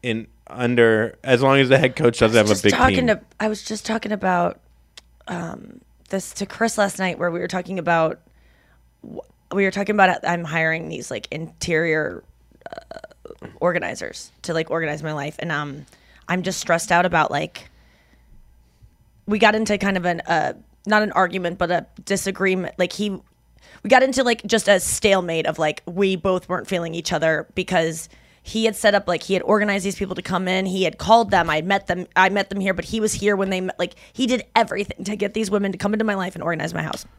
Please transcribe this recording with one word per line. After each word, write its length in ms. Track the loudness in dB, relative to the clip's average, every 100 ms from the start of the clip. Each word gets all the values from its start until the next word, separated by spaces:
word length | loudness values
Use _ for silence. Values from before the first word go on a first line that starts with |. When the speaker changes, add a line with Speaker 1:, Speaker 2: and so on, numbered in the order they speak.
| -2
Speaker 1:
in 220 | -4 -6 _ -18
under, 720 | -4 2 6 6 6 2 -4
as 180 | -2 2
long 160 | 4 4
as 100 | 6
the 100 | 6
head 180 | 4 4
coach 240 | 2 4
doesn't 180 | 4 6
Speaker 2:
I 40 |
was 60 | 4
Speaker 1:
have 40 |
a 0 |
Speaker 2:
just 80 | 4
Speaker 1:
big 100 | 4
Speaker 2:
talking 340 | 4 4 4 2
Speaker 1:
team. 0 |
Speaker 2:
to, 120 | 0 -4 _
I 80 | -4
was 160 | -4
just 200 | -8 -8
talking 280 | -4 -4 -4
about, 480 | -2 0 2 0 -4 _ _ _ -20 _ _ -10
um, 540 | -8 -8 -12 -16 -20 _ _ _
this 220 | -6 -6
to 120 | -10 -10
Chris 320 | -2 -2 2
last 220 | -2 0
night, 180 | -4 -2
where 140 | -4
we 80 | -4
were 80 | -4
talking 320 | -6 -6 -6
about, 400 | 0 2 2 -2 _ _ _ _ _ _ _ _
wh-, 140 | -16 -16 -16 _ _
we 120 | 0
were 80 | 0
talking 240 | 0 -2 4
about, 120 | 4
uh, 80 | 4 -2
I'm 160 | -4
hiring 440 | -2 -2 0 -2 -6
these, 220 | -10 -8
like, 160 | -10 -8
interior, 920 | -10 -10 _ 0 0 2 0 -2 -8 _ _ _ _ -16
uh, 260 | -16 -16 -18 -18 -20 -20 -18 -20 -2
organizers 720 | -2 0 -4 -8 -10 -12 -18 _
to, 120 | -4
like, 160 | -4 -2
organize 320 | -4 -4 -6
my 100 | -6
life. 220 | -6 -8 -8
And, 100 | -6
um, 340 | -4 -6 -10 -18 _ _ -20 -6
I'm 140 | -4
just 180 | -4 -6
stressed 320 | -2 -2 2
out 120 | 2
about, 280 | 2 2 0
like, 360 | -2 -6 -10 -20 _ _ _ _ _ _ -20 -20 _ _ _ -20 _ _ _ -4
we 120 | 4
got 140 | 4 4
into 200 | 0 0
kind 180 | 0 0
of 80 |
an, 160 | 0 -2
uh, 320 | 0 0 0 -4 _ _ 0
not 160 | 2
an 80 | 2
argument, 460 | 2 0 0 -6 -4
but 120 | 0
a 140 | 0 -2 -18
disagreement. 680 | -4 -4 -2 -2 -2 0 -4 -4
Like, 140 | -4
he, 180 | -2 -6 -6 _ _ _ _ -20 -12
we 80 | 4
got 140 | 6
into, 180 | 6 2
like, 220 | 0 0 0
just 220 | 0 4
a 100 | 2
stalemate 680 | 2 0 4 2 2 -2 -2
of, 120 | 0
like, 240 | -2 -2 -8
we 280 | 0 0
both 340 | 2 0 -2 -2
weren't 200 | -6 -4
feeling 260 | -4 -4
each 180 | -6 -4
other 360 | 0 0 0 -4 -8
because 520 | 0 2 0 -4 -14 -20 _ _
he 220 | -8 -2
had 120 | -2 2
set 180 | 2
up, 140 | 2 0
like, 160 | -4
he 100 | -2
had 80 | -2
organized 420 | 2 2 2 -2
these 120 | -4 -6
people 180 | -6
to 80 | -6
come 240 | -4 -4 -2
in. 200 | -2 -2
He 180 | 0
had 140 | -2 -2
called 340 | 4 4 6
them. 180 | 2 2
I 120 | 0
met 260 | 0 -2 -2
them. 180 | -6 -2
I 140 | 2 4
met 200 | 2 -2
them 120 | -2
here, 140 | -2
but 100 | -2
he 160 | -4 -2
was 120 | -2
here 220 | 0 0
when 160 | 0 0
they 100 | -2
met. 160 | -4 -4
Like, 160 | -6 -6 -18
he 140 | -4 0
did 160 | 0 0
everything 480 | 0 0 -2 -6 -8
to 120 | -8 -4
get 180 | -4
these 160 | -2 -2
women 220 | -2 -2
to 60 | -2
come 140 | -2
into 120 | 0
my 100 | -2
life 220 | -2 -6 -6
and 80 |
organize 280 | -6 -4 -4
my 100 | -6
house. 220 | -6 -8 -12